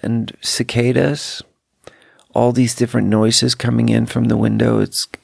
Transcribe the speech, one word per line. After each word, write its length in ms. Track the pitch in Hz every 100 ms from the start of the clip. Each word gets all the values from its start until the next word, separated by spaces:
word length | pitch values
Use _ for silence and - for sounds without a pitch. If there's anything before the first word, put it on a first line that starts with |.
and 300 | - 117 107 -
cicadas? 1040 | - - 123 120 120 127 143 147 - - - _ _ _ - - _ _ _
All 200 | - 120
these 220 | 120 120 -
different 340 | 113 120 101
noises 460 | 107 110 110 123 120
coming 340 | 120 117 117
in 160 | 113 117
from 200 | 123 117
the 120 | 110
window. 420 | 110 110 117 110
It's, 300 | 104 - - -